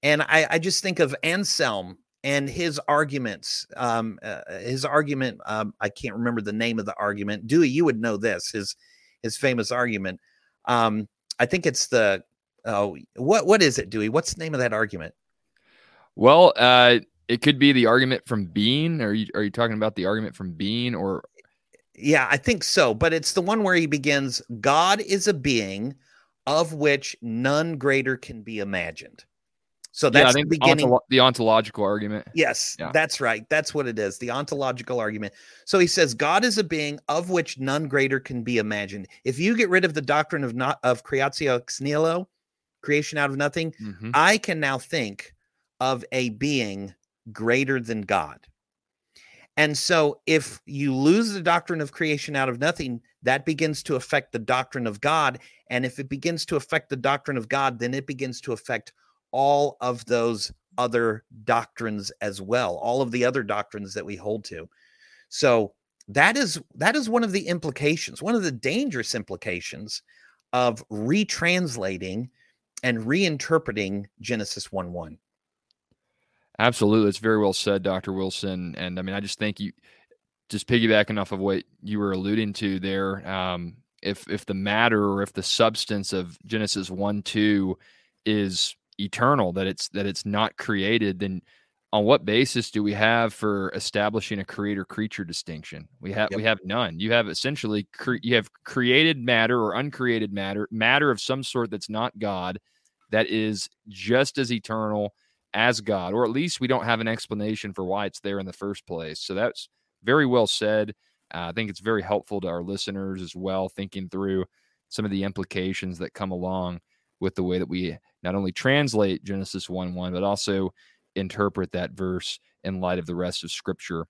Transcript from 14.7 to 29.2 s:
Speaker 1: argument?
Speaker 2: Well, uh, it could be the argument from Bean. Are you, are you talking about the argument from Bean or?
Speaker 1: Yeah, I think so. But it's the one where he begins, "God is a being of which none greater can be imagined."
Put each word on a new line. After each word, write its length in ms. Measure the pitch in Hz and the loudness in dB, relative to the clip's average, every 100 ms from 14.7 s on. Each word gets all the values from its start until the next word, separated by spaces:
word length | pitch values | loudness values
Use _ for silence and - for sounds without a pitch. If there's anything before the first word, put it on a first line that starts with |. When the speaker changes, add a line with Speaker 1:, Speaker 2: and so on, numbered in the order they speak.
Speaker 1:
argument? 420 | 107 110 92 78 _ _ _ _ _ _ _ _ _ _ - | 0 -2 -4 -12 _ _ _ _ _ _ _ _ _ _ 6
Speaker 2:
Well, 360 | 117 156 180 | 8 10 10
uh, 460 | - 123 123 123 120 - _ - | 10 8 10 10 6 2 _ -4
it 160 | 117 | 2
could 160 | 147 143 | 4 6
be 140 | 139 | 6
the 140 | 131 113 | 8 6
argument 400 | 123 131 131 - | 6 4 0 -2
from 180 | 113 | -4
Bean. 560 | 92 85 104 139 160 160 | -2 0 2 2 0 -2
Are 120 | 110 | -2
you, 140 | 104 101 | -2 -2
are 80 | - | -2
you 80 | 104 | -4
talking 260 | 98 117 107 | 0 0 0
about 200 | 110 104 | -2 -2
the 100 | 92 | -2
argument 300 | 110 110 - | -2 -4 -8
from 160 | 95 | -10
Bean 420 | 80 98 117 123 | -6 -4 -2 -4
or? 300 | 107 95 92 - _ _ _ _ _ _ - | -4 -4 -6 -8 _ _ _ _ _ _ -6
Speaker 1:
Yeah, 320 | 139 147 127 | 2 4 4
I 60 | 139 | 2
think 260 | - 214 | 2 0
so. 320 | - - 135 | 2 4 4
But 180 | 110 165 | 4 2
it's 200 | 160 156 | 2 0
the 100 | - | -2
one 220 | 180 220 | 0 2
where 100 | 202 | 4
he 120 | 180 160 | 4 2
begins, 560 | 147 139 143 139 120 - 117 | 0 2 0 0 -6 -8 -2
"God 400 | 120 147 180 208 | 4 4 4 2
is 260 | 208 196 196 | 0 0 0
a 80 | |
being 640 | 165 135 120 98 98 120 139 _ _ _ _ - | 0 2 0 0 -6 -8 -8 _ _ _ _ -2
of 260 | 151 165 | 0 0
which 440 | 156 147 139 - - | 0 2 2 0 -10
none 580 | 117 113 131 147 165 156 | -6 -2 2 2 0 -2
greater 380 | 139 135 127 127 | 2 2 0 -4
can 260 | - 117 | -8 -14
be 180 | 107 110 | -10 -6
imagined." 640 | 101 95 82 - - - | -4 -4 -4 -8 -16 -20